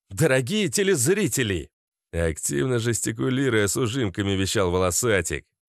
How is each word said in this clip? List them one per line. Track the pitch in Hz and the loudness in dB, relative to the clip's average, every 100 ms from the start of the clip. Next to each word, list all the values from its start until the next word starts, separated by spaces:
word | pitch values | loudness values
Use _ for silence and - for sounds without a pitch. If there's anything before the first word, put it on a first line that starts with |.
| _ | _
"Дорогие | 98 156 131 123 214 180 | 0 2 2 0 -2 0
телезрители!" | 202 190 175 123 208 170 147 110 90 69 _ _ _ _ | 0 2 2 2 2 0 0 -2 -2 -6 _ _ _ _
Активно | 82 82 78 - 147 135 123 | -2 -2 -2 -4 -2 0 0
жестикулируя | 117 113 - 113 131 127 139 110 101 | 0 -2 -4 -2 -2 0 2 2 2
с | - | 0
ужимками, | 120 135 107 87 101 | -2 -2 -2 -2 -2
вещал | 98 95 110 90 | 0 0 2 2
Волосатик. | 90 92 87 123 98 85 73 - _ | 2 2 0 2 2 0 -6 -8 _